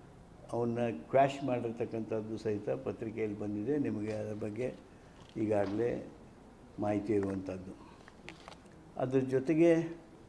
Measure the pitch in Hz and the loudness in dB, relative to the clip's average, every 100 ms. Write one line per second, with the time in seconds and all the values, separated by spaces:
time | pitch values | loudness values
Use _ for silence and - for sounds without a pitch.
0 | - - - - - 117 120 117 117 - | -20 -20 -20 -20 -8 -2 -2 0 -2 -2
1 | - 131 139 - 135 120 117 113 113 113 | 4 6 6 4 -2 0 -2 -4 -4 -4
2 | 107 110 107 110 110 104 120 131 131 98 | -2 -2 -2 -4 -2 -2 -2 -4 -4 -6
3 | 113 110 110 101 104 104 110 151 120 107 | -6 -2 -4 -2 -4 -2 0 0 0 -2
4 | 107 107 107 107 110 107 127 - - - | -4 -4 -6 -6 -6 -4 -4 -6 -16 -20
5 | - - - 117 107 104 98 104 120 120 | -20 -20 -12 -2 2 4 2 2 0 -2
6 | - - - - - - - - 104 104 | -6 -14 -20 -20 -20 -20 -14 -2 2 2
7 | 104 104 98 95 95 92 92 - - - | 4 2 2 -2 -4 -6 -10 -14 -18 -20
8 | - - - - - - - - - - | -20 -20 -18 -18 -18 -20 -20 -20 -10 -4
9 | 131 135 131 131 131 160 170 165 165 - | 0 2 2 2 4 6 8 6 2 -6
10 | - - | -16 -20